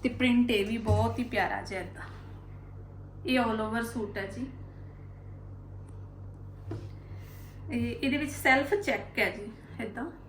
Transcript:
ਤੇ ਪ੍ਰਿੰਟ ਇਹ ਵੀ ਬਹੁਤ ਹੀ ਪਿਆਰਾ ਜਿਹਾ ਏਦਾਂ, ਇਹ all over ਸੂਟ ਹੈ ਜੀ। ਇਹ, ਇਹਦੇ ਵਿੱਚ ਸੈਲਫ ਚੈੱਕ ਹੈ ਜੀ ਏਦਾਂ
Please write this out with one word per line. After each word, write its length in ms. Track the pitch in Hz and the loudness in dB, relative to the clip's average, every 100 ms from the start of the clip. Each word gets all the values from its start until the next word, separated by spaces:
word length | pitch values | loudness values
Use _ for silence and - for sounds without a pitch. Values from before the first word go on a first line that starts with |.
ਤੇ 60 | 254 | 0
ਪ੍ਰਿੰਟ 420 | - 254 240 240 | 4 6 8 8
ਇਹ 160 | 214 202 | 6 4
ਵੀ 100 | 226 | 0
ਬਹੁਤ 400 | 214 208 226 226 | 4 6 6 2
ਹੀ 60 | |
ਪਿਆਰਾ 360 | 240 208 185 98 | 0 2 2 2
ਜਿਹਾ 180 | - 190 | -4 -6
ਏਦਾਂ, 280 | - - - - - - - - - - - - - - - | -6 -8 -10 -12 -12 -12 -12 -12 -12 -12 -12 -12 -14 -8 2
ਇਹ 120 | 254 | 4
all 200 | 226 220 214 | 6 2 2
over 180 | 226 226 | 0 0
ਸੂਟ 260 | 247 202 208 | -2 -4 -4
ਹੈ 80 | 196 | -6
ਜੀ। 200 | 202 262 - - - - - - - - - - - - - - - - - - - - - - - - - - - - - - - - | -4 -6 -6 -12 -12 -14 -12 -14 -14 -12 -12 -12 -12 -12 -12 -12 -12 -12 -12 -12 -10 -12 -10 -6 -6 -6 -10 -12 -12 -10 -12 -12 -12 -4
ਇਹ, 260 | 240 240 - | 0 0 2
ਇਹਦੇ 200 | 277 294 | 2 2
ਵਿੱਚ 160 | 302 | 0
ਸੈਲਫ 420 | - 277 269 277 | 2 6 8 8
ਚੈੱਕ 440 | 403 349 214 - - | 2 4 0 0 2
ਹੈ 120 | 196 | 2
ਜੀ 200 | - 208 - - - | 2 -8 -10 -14 -6
ਏਦਾਂ 200 | 214 - 302 339 | -6 -4 -6 -8